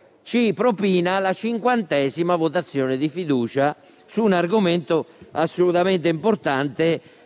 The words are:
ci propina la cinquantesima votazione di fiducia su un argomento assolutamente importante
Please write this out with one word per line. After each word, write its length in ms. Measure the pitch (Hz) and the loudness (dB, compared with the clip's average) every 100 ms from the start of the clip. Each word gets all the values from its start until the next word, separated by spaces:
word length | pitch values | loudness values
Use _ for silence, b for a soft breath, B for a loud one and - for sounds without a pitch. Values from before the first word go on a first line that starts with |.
| B B | B B
ci 320 | - 240 233 | -4 0 0
propina 640 | 170 247 190 202 180 175 190 | 2 0 0 0 2 2 0
la 160 | 190 | -2
cinquantesima 1000 | 185 226 233 240 247 175 143 139 156 170 175 | -2 -4 -2 0 0 0 0 0 -2 0 0
votazione 640 | 160 156 156 139 131 131 | 0 -2 -4 -2 -2 0
di 120 | 151 | -2
fiducia 680 | 160 165 131 117 135 143 - B B B | -4 -2 0 0 0 -2 -2 B B B
su 180 | - | 0
un 100 | 220 | 2
argomento 760 | 180 170 220 185 170 147 160 - B B | 2 2 2 2 0 0 -2 -2 B B
assolutamente 760 | - 160 - 180 175 185 185 160 | -4 -2 0 2 2 2 2 0
importante 920 | 160 202 202 160 135 143 127 165 151 B B | 0 0 0 0 -2 -2 0 0 -2 B B